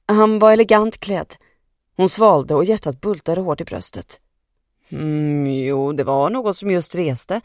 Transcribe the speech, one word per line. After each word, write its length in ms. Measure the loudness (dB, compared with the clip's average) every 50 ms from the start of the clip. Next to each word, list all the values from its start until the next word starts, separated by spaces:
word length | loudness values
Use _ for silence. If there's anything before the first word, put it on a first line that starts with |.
| _
Han 320 | 0 2 4 4 4 4 6
var 140 | 6 6
elegant 460 | 6 6 4 4 4 2 2 0 -4 -8
klädd." 360 | -8 -6 -6 -6 -6 -10 -16 _ _ _ _ _ _ _ _ _ _ _ _
Hon 120 | 0 0 0
svalde 460 | 2 4 4 4 4 4 2 0 0
och 100 | 0 2
hjärtat 360 | 0 0 -2 -2 -8 -10 -6
bultade 400 | -6 -6 -6 -6 -4 -6 -4 -4
hårt 200 | -4 -4 -6 -6
i 40 | -6
bröstet. 560 | -10 -10 -12 -12 -12 -16 -16 -16 -18 -20 _ _ _ _ _ _ _ _ _ _ _ _ _ _ -14
"Mm, 580 | -10 -8 -6 -4 -4 -2 -2 -2 -2 -2 -2
jo, 460 | -2 -4 -4 -4 -4 -2 -2 -2 -4
det 120 | -2 -4 -2
var 260 | -2 0 0 0 0
någon 240 | -2 -2 -4 -4 -6
som 160 | -4 -4 -2
just 240 | -2 -2 -4 -6 -6
reste. 460 | -6 -4 -4 -4 -6 -6 -8 -8 -8 -8